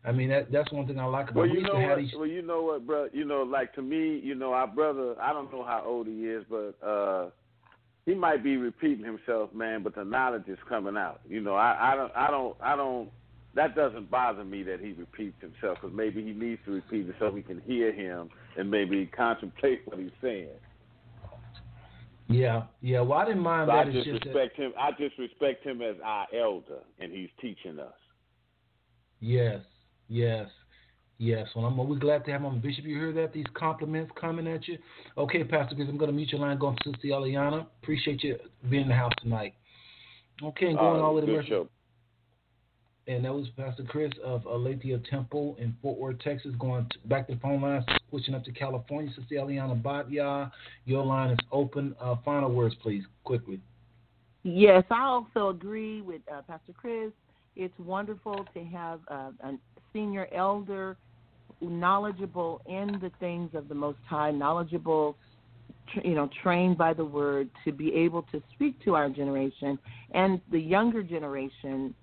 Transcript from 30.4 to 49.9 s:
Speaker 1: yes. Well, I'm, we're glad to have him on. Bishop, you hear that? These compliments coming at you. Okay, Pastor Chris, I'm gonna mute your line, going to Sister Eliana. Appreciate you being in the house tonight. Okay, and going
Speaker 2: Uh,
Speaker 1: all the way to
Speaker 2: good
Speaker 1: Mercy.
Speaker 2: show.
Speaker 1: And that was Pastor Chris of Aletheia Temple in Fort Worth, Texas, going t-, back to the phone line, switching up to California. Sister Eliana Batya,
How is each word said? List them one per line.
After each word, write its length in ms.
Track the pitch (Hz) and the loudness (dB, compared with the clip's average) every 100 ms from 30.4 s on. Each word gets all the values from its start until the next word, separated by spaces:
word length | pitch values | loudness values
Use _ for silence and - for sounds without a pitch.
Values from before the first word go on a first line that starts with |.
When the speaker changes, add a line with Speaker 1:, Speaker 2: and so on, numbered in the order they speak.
| 101 - _ _ _ _ _ _ | -6 -16 _ _ _ _ _ _
Speaker 1:
yes. 300 | 113 110 110 117 | 0 0 -2 -2
Well, 100 | 117 | 0
I'm, 100 | 131 | 0
we're 220 | 131 143 | 0 2
glad 280 | 143 147 147 | 4 2 2
to 60 | |
have 100 | 139 | -2
him 40 | 143 | -2
on. 140 | 123 | -2
Bishop, 260 | 143 139 151 | -2 -4 -4
you 120 | 147 | -2
hear 160 | 160 | -2
that? 200 | 160 160 | 0 -2
These 140 | 156 139 - | -2 -8 -2
compliments 560 | 160 160 151 156 156 - | -2 0 -2 -2 -4 -6
coming 260 | 165 170 165 | -4 -2 -2
at 200 | 160 165 | -4 -6
you. 100 | 165 - - - - | -10 -12 -20 -12 -2
Okay, 260 | 143 175 | 0 2
Pastor 300 | 156 156 131 | 4 2 2
Chris, 140 | 143 143 | -2 -2
I'm 80 | 147 | 0
gonna 140 | 151 | 2
mute 200 | 147 147 | 2 0
your 100 | 143 | 0
line, 180 | 143 139 | 0 2
going 180 | 143 123 | 0 0
to 80 | - | -4
Sister 160 | 123 143 | -4 -2
Eliana. 580 | 139 131 139 143 156 160 _ | 0 0 2 2 0 -6 _
Appreciate 420 | - 147 151 139 | -4 -2 0 -2
you 140 | 147 - - _ 123 | -2 -4 -8 _ 0
being 140 | 139 | 2
in 60 | 135 | 6
the 60 | 123 | 4
house 180 | 120 - | 4 0
tonight. 320 | 117 113 101 - _ - - - - - _ - | 0 -2 -2 -10 _ -20 -20 -20 -20 -20 _ -10
Okay, 240 | 151 - 180 | -8 0 2
and 100 | 151 | 6
going 240 | 107 160 | 6 6
Speaker 2:
Uh, 20 | |
Speaker 1:
all 120 | 156 156 | 6 4
the 60 | |
way 0 | |
to 60 | 151 | 4
Speaker 2:
good 80 | 156 | 2
Speaker 1:
Mercy. 120 | - | 2
Speaker 2:
show. 180 | 104 85 _ _ _ _ _ _ _ _ _ _ _ _ _ - | 0 0 _ _ _ _ _ _ _ _ _ _ _ _ _ -6
Speaker 1:
And 180 | 123 131 | -2 -2
that 80 | |
was 140 | 139 127 131 | -2 -6 -8
Pastor 260 | 131 120 123 | -8 -8 -6
Chris 220 | 147 151 - | -2 -2 -4
of 220 | 127 123 113 | -4 -4 -2
Aletheia 540 | 120 123 131 131 123 120 | -2 0 -2 -2 -4 -2
Temple 460 | 139 123 147 147 139 | -4 -2 -2 -2 -2
in 180 | 117 117 | -4 -2
Fort 160 | 139 120 | -4 -4
Worth, 220 | 131 123 | -4 -4
Texas, 320 | 147 139 139 120 | -2 -4 -4 -4
going 260 | 127 123 117 | 0 0 -2
t-, 60 | - 113 | -6 0
back 200 | 135 127 | 0 0
to 80 | |
the 60 | 120 | -2
phone 200 | 139 139 | 0 2
line, 240 | 139 139 123 131 _ | 2 2 2 0 _
switching 240 | 143 123 131 | -6 -4 -4
up 80 | |
to 80 | 120 | -6
California. 600 | 120 135 127 - 143 147 123 | -6 -4 -4 -4 -6 -6 -8
Sister 160 | 120 | -4
Eliana 480 | 143 139 139 135 120 | -4 -2 -2 0 0
Batya, 720 | 127 | 0